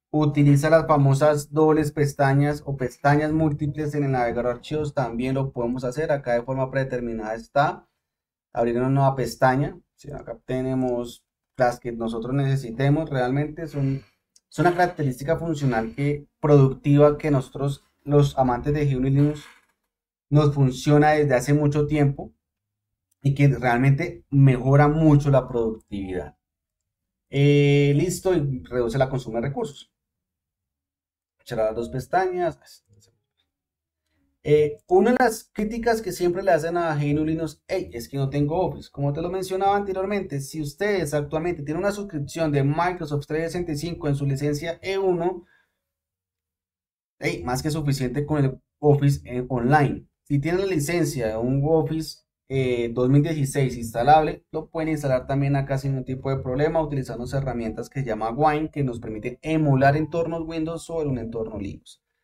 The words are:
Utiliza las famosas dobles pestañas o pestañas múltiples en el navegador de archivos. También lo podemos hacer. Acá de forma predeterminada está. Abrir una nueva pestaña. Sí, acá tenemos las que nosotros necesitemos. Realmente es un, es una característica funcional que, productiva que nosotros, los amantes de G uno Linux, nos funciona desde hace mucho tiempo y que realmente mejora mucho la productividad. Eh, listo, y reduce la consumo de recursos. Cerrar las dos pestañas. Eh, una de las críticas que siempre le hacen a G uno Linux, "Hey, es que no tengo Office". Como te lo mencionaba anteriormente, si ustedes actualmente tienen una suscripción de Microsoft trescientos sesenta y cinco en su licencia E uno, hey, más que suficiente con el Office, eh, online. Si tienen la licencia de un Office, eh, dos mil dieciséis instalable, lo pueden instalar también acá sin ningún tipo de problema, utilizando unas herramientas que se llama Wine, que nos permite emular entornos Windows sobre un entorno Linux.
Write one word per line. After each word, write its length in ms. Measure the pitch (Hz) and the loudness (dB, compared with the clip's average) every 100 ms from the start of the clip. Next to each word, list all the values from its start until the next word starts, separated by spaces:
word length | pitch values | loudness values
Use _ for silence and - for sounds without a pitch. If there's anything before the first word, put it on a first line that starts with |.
| _ | _
Utiliza 600 | 151 151 147 143 143 156 | 0 0 4 4 6 6
las 160 | 160 160 | 4 4
famosas 680 | 151 139 135 151 147 - | 4 4 4 4 2 -2
dobles 400 | 147 156 156 147 | 2 4 4 0
pestañas 680 | - 143 - 139 139 147 147 | -2 -2 0 2 2 2 -2
o 120 | - 139 | -8 -6
pestañas 560 | 123 - 143 147 151 | -6 -2 2 2 2
múltiples 640 | 156 156 147 147 143 147 | 0 0 0 -4 -4 -4
en 100 | 147 | -2
el 80 | 139 | -2
navegador 340 | 131 120 117 120 | 0 0 -2 -4
de 120 | 120 | -4
archivos. 360 | - 117 127 | -6 -6 -4
También 400 | - 117 117 127 | -4 -4 -4 -2
lo 180 | 135 135 | -2 -4
podemos 320 | 120 117 127 | -4 -4 -4
hacer. 260 | 127 147 160 | -4 -4 -2
Acá 220 | 143 127 | -2 0
de 80 | 120 | -2
forma 280 | 120 131 131 | -2 -4 -4
predeterminada 640 | 135 131 123 120 113 107 | -2 -4 -4 -6 -6 -6
está. 520 | 113 113 139 156 - _ _ _ _ _ _ _ | -8 -4 0 0 -2 _ _ _ _ _ _ _
Abrir 260 | 120 120 120 | -2 -2 0
una 100 | 131 | 0
nueva 260 | 135 135 | 2 2
pestaña. 640 | 135 117 - 127 131 - - _ | 0 -4 0 2 2 -2 -8 _
Sí, 160 | _ - | _ -16
acá 300 | - - 113 | -14 -14 -16
tenemos 800 | - 127 131 131 127 120 120 - _ _ _ - | -8 -6 -4 -2 -2 -4 -6 -14 _ _ _ 0
las 240 | 123 120 | 0 0
que 120 | 120 | -10
nosotros 420 | 117 113 113 123 | -8 -6 -6 -4
necesitemos. 760 | 135 139 135 117 113 139 147 156 | -2 0 -2 -4 -2 2 2 0
Realmente 520 | 135 123 139 151 156 | -2 -2 -2 -4 -8
es 120 | 160 | -10
un, 280 | 147 135 135 - _ _ _ _ | -4 -4 -4 -10 _ _ _ _
es 80 | - | 0
una 160 | 170 | 2
característica 600 | 175 175 - 139 123 139 165 | 2 0 0 -4 -4 -2 -2
funcional 580 | 165 147 139 113 113 | -2 -2 0 0 -4
que, 320 | - 143 147 - _ | -4 -4 -4 -8 _
productiva 760 | 151 147 135 135 143 143 147 147 | 4 6 6 2 2 6 6 4
que 120 | 156 | 0
nosotros, 540 | 143 - 127 139 139 _ _ | 0 -2 -6 -6 -6 _ _
los 340 | 143 147 143 - | 2 4 4 2
amantes 340 | 127 123 143 | 0 0 -2
de 180 | 147 143 | 0 0
G 60 | 127 | 0
uno 120 | 135 | 2
Linux, 360 | 139 147 147 - - _ _ _ _ _ _ _ | 2 2 0 -12 -20 _ _ _ _ _ _ _
nos 240 | 147 147 | 4 4
funciona 560 | 139 131 127 151 147 151 | 2 0 0 2 6 6
desde 240 | 151 143 | 4 4
hace 200 | 123 135 | 2 2
mucho 320 | 147 147 151 147 | 2 2 0 0
tiempo 460 | 151 139 139 196 _ _ _ _ _ _ _ _ _ | 2 2 0 -10 _ _ _ _ _ _ _ _ _
y 120 | 143 | -2
que 120 | 135 143 | 4 2
realmente 760 | 117 123 120 135 139 175 - _ | 4 0 2 4 2 -2 -8 _
mejora 580 | 139 135 120 127 143 147 | 4 6 4 4 4 4
mucho 420 | 156 156 143 143 | 4 6 6 4
la 160 | 135 127 | 2 2
productividad. 880 | 120 113 107 _ 101 95 90 73 - _ _ _ _ _ _ _ _ _ | -2 -2 -4 _ -10 -6 -8 -8 -16 _ _ _ _ _ _ _ _ _
Eh, 640 | 139 143 143 143 143 143 | 2 4 6 6 4 4
listo, 400 | 143 180 - 190 | 2 0 -2 0
y 300 | 175 139 127 | 0 0 -4
reduce 340 | - 123 117 131 | -4 -2 -2 0
la 120 | 131 | -2
consumo 260 | 131 110 113 | -2 -6 -6
de 120 | 123 | -4
recursos. 440 | 185 233 - - _ _ _ _ _ _ _ _ _ _ _ _ _ _ _ | -6 -8 -10 -20 _ _ _ _ _ _ _ _ _ _ _ _ _ _ _
Cerrar 220 | - 117 110 | -10 -4 -2
las 100 | 113 | -4
dos 120 | 113 | -6
pestañas. 920 | 127 - 175 370 359 160 - _ - _ _ _ _ _ _ _ _ _ _ _ _ _ _ _ _ | -8 -2 -2 0 -2 -4 -4 _ -20 _ _ _ _ _ _ _ _ _ _ _ _ _ _ _ _
Eh, 380 | - 147 151 - _ | 2 4 4 -2 _
una 220 | 180 220 | 4 6
de 80 | 240 | 4
las 300 | 240 220 - | 2 0 -10
críticas 480 | - 208 233 226 220 | -6 -6 -2 0 0
que 120 | 190 | -2
siempre 300 | 170 175 175 | -2 -2 0
le 80 | 196 | 2
hacen 280 | 165 165 175 | 2 2 -2
a 180 | 165 147 | -2 -2
G 160 | 143 | 0
uno 120 | 147 | 0
Linux, 380 | 156 160 160 - - | 0 -2 -6 -10 -6
"Hey, 220 | 185 - | -6 -6
es 160 | 117 117 | -10 -8
que 80 | 139 | -4
no 140 | 135 | -4
tengo 280 | 143 147 170 | -2 -2 0
Office". 300 | 170 135 - | -2 -6 -14
Como 220 | - 143 | -4 -4
te 80 | 147 | -2
lo 80 | 180 | -4
mencionaba 480 | 190 180 190 196 202 | -6 -4 -2 0 0
anteriormente, 640 | 202 190 190 202 185 139 | -2 -4 -2 -4 -4 -8
si 220 | 139 160 | -8 -8
ustedes 500 | 143 - 208 196 147 | -8 -4 -2 -2 -2
actualmente 500 | 151 147 156 170 170 | -4 -4 -4 -4 -6
tienen 220 | 143 160 | -6 -4
una 80 | 202 | -2
suscripción 580 | 202 202 156 135 170 160 | -4 -8 -8 -8 -4 0
de 140 | 143 | 2
Microsoft 600 | 139 151 180 180 156 147 - | 0 0 -2 -2 -6 -6 -4
trescientos 260 | 151 165 | -4 -4
sesenta 200 | 175 170 | -6 -6
y 40 | 147 | -6
cinco 320 | 170 165 151 | -6 -6 -4
en 60 | |
su 100 | 139 | -2
licencia 540 | 139 135 147 147 170 165 | -2 -2 -2 -4 -6 -8
E 160 | 185 196 | -4 -2
uno, 480 | 190 175 175 175 - _ _ _ _ _ _ _ _ _ _ _ _ _ _ _ _ _ | 0 0 -2 -4 -12 _ _ _ _ _ _ _ _ _ _ _ _ _ _ _ _ _
hey, 240 | - - | -6 -4
más 180 | 123 131 | -4 -4
que 80 | 156 | -4
suficiente 540 | 156 143 135 127 135 | -2 -2 -2 -2 -4
con 180 | 143 151 | -2 0
el 200 | 135 - _ _ | 0 -2 _ _
Office, 420 | 147 143 143 139 - | 4 4 4 0 -4
eh, 180 | 123 123 | -8 -4
online. 580 | 127 120 151 135 - - _ | -2 2 4 2 -2 -12 _
Si 160 | _ 143 | _ -2
tienen 240 | 151 180 | 0 -2
la 40 | 196 | 0
licencia 580 | 165 143 175 147 135 110 | -2 -2 0 -2 -2 -4
de 80 | 110 | -2
un 260 | 120 135 143 | -2 0 2
Office, 560 | 160 147 160 156 - _ _ _ | 2 0 -4 -6 -14 _ _ _
eh, 420 | 135 127 120 117 | -2 0 0 -2
dos 160 | 117 127 | 0 4
mil 120 | 143 | 4
dieciséis 540 | 156 156 135 151 131 - | 2 -2 -4 -2 -2 -4
instalable, 720 | 113 117 131 156 156 - _ | -6 -2 4 6 4 -4 _
lo 180 | 160 156 | -10 -8
pueden 180 | 165 156 | -6 -4
instalar 380 | 151 143 127 127 | -2 0 -2 0
también 280 | 139 139 | -2 0
acá 220 | 139 135 135 | 0 0 -4
sin 140 | 139 | -2
ningún 140 | 135 127 | -4 -6
tipo 240 | 131 135 | -6 -4
de 120 | 135 | -4
problema, 380 | 131 127 156 165 | -4 0 0 0
utilizando 440 | 151 139 120 113 | -2 -4 -6 -8
unas 100 | 123 | -6
herramientas 560 | 135 135 117 113 107 120 | -4 -4 -6 -6 -8 -10
que 100 | 135 | -8
se 60 | 117 | -6
llama 240 | 107 113 | -4 -4
Wine, 400 | 123 156 151 156 | 0 2 2 -4
que 140 | 151 | -4
nos 160 | 131 113 | -4 -4
permite 380 | 113 110 123 123 | -10 -8 -10 -10
emular 560 | 156 160 147 135 139 151 | -2 0 2 4 4 2
entornos 440 | 156 170 165 165 156 | -2 -4 -4 -6 -6
Windows 360 | 160 160 165 | -6 -6 -6
sobre 280 | - 165 147 | -8 -6 -4
un 80 | 127 | -4
entorno 400 | 113 117 110 104 | -6 -8 -8 -8
Linux. 440 | 98 - - - _ _ | -10 -12 -20 -20 _ _